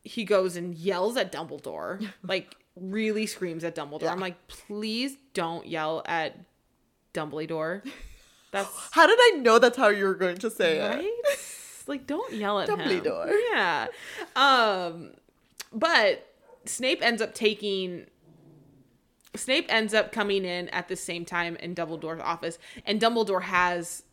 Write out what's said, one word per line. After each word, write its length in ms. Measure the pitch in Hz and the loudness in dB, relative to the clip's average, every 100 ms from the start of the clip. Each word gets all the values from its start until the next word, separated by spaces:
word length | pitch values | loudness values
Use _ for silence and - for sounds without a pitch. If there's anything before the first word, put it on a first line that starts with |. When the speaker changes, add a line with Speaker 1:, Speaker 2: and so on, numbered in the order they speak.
Speaker 1:
He 200 | - - | -10 -8
goes 320 | 202 202 185 175 | 2 2 2 -2
and 200 | 175 165 | -8 -4
yells 400 | 175 180 196 240 | -2 0 0 0
at 140 | 185 | -4
Dumbledore, 760 | 143 165 147 - 78 85 196 208 - | -6 -10 -10 -10 -10 -8 -8 -10 -10
Speaker 2:
<laughs> 80 | |
Speaker 1:
like, 320 | 180 190 - - _ - | -4 -4 -4 -20 _ -14
really 500 | 185 202 220 214 214 | -6 -2 0 0 -2
screams 380 | - 180 165 | -4 -6 -4
at 100 | 165 165 | -6 -6
Dumbledore. 280 | 143 147 | -10 -6
Speaker 2:
Yeah. 80 | 160 | -4
Speaker 1:
I'm 80 | 180 | -2
like, 280 | 185 175 _ | -6 -8 _
"Please 720 | - - 208 220 220 269 269 _ | -20 -12 -8 -4 -4 -4 -6 _
don't 320 | - 165 165 - | -4 -4 -6 -8
yell 380 | 160 156 160 - | -4 -2 -4 -2
at 320 | 165 156 - - _ _ _ _ _ _ | -2 -4 -8 -20 _ _ _ _ _ _
Dumbledore." 720 | - 151 156 160 165 156 196 262 - - - | -8 -6 -6 -6 -4 -4 -4 -10 -14 -16 -18
Speaker 2:
<laughs> 320 | _ _ _ | _ _ _
Speaker 1:
That's 180 | 196 196 - - | -6 -4 -8 -2
Speaker 2:
How 140 | 302 330 | 8 8
did 100 | 453 | 10
I 120 | 480 349 | 8 8
know 180 | 240 226 | 6 8
that's 160 | 240 240 | 8 6
how 140 | 226 | 4
you 160 | 208 196 | 4 2
were 80 | 190 | 2
going 220 | 185 180 | 0 0
to 120 | 226 | -6
say 280 | - 180 156 | 0 2 2
it? 100 | 151 | 0
Speaker 1:
Right? 480 | 240 381 466 571 571 - - - - - | -2 -4 -2 -2 -2 -6 -16 -18 -18 -8
Like, 200 | 285 277 | -8 -6
don't 240 | 294 508 | -6 -4
yell 260 | 214 202 202 | -4 -2 0
at 80 | 180 | 0
him. 100 | 415 | -2
Speaker 2:
Dumbledore. 500 | - 359 - 82 - 403 480 | 0 0 0 -2 0 0 2
Speaker 1:
Yeah. 360 | 349 190 147 113 - - - 339 - | 0 0 0 -4 -8 -14 -12 -6 2
Um, 760 | 277 262 226 190 175 170 117 - _ _ _ _ - | 6 6 4 2 -4 -8 -16 -20 _ _ _ _ -12
but 520 | 226 330 311 208 - - _ _ - | -2 2 6 4 2 -4 _ _ -18
Snape 360 | - - 254 349 | -12 -4 0 2
ends 180 | 233 226 | 0 0
up 120 | 226 - | -4 0
taking, 680 | 220 208 208 196 185 175 - _ _ - - - - _ _ _ _ _ _ 208 | 0 0 -4 -4 -4 -8 -14 _ _ -20 -20 -20 -20 _ _ _ _ _ _ -10
Snape 300 | - 277 339 | 0 0 2
ends 240 | 226 220 | 0 2
up 180 | 214 208 | 2 0
coming 340 | 226 202 196 185 | -2 0 0 0
in 240 | 175 180 | -4 -4
at 180 | - 175 | -6 -6
the 80 | 185 | -8
same 300 | - 175 170 | -6 -8 -4
time 300 | 175 170 170 | -4 -4 -6
in 180 | - 170 | -8 -6
Dumbledore's 460 | 160 165 156 160 | -6 -6 -8 -6
office, 360 | 143 165 170 165 - - - | -4 -4 -6 -8 -18 -14 -2
and 160 | 208 | 2
Dumbledore 400 | 226 233 214 190 | 2 2 0 0
has 600 | 185 180 180 175 170 - _ | 0 2 2 0 -6 -12 _